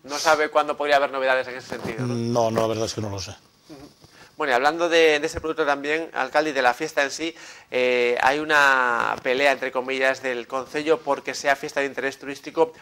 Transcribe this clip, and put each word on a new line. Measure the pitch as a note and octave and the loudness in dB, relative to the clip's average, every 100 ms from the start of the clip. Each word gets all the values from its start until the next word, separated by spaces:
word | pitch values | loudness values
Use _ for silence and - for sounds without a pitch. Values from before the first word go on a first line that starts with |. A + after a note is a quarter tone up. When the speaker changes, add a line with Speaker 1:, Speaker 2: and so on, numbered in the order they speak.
Speaker 1:
No | C3 C#3+ | -10 -2
sabe | D#3+ D3+ D3+ | 2 2 2
cuándo | D3+ D3 D3 | 0 0 -2
podría | D3 C#3 | 2 2
haber | C#3 | 2
novedades | C3+ C3 C3 B2+ | 0 0 0 -2
en | B2+ | -8
ese | - | -10
sentido, | B2 A#2 A#2 | -10 -8 -6
¿no? | B2 | -4
Speaker 2:
No, | A#2+ A#2 A#2+ A2+ | -4 -2 0 2
no, | A2+ | 2
la | A2+ | 0
verdad | A2 A2 | -2 -4
es | |
que | - | -6
no | G#2 | -8
lo | G2 | -8
sé. | F#2 | -10
Speaker 1:
Ujú. | F#2 _ _ - C#3+ D3 _ - - - - | -14 _ _ -20 -20 -20 _ -20 -20 -16 -6
Bueno, | D3+ | 0
y | A#2+ | 2
hablando | C#3+ E3 F3 | 2 2 2
de, | E3 D#3+ D3 | 6 6 4
de | D#3 | 0
ese | E3 | -6
producto | D#3 D#3 D3 | -6 -2 0
también, | C#3 C#3+ D#3+ E3 | 0 -2 -4 -4
alcalde, | - B2+ D3+ D#3 | -4 -2 0 0
y | |
de | C3+ | 2
la | B2 | 2
fiesta | A#2+ D#3 D#3 | 2 -2 -2
en | C#3 | -2
sí, | - D#3+ D#3+ - - - | -2 -8 -10 -16 -20 -6
eh, | B2+ B2+ B2 A#2+ A#2+ | 0 2 2 2 2
hay | C3 D3 | 2 2
una | D#3 D3+ C#3 C3 B2 A#2 A2+ A2 | 2 4 6 6 4 2 0 -2
pelea, | C3+ B2+ C#3+ | -2 0 2
entre | C3 C3 | 0 -2
comillas, | C3 B2+ C3+ C3 B2+ | -4 -4 -2 0 0
del | C3 A#2+ A#2 | -4 -6 -6
Concello | C3 B2 D3+ D3+ D#3 | -8 -6 -4 0 0
porque | C#3+ C#3 C#3 | 0 -4 -4
sea | B2+ D3 | -4 0
fiesta | C#3 D3+ - | 0 -2 -4
de | C#3 | -4
interés | B2+ C3+ C3+ | -4 -6 -6
turístico | C3+ C#3 D3+ D3+ D#3+ - | -10 -14 -6 0 0 -2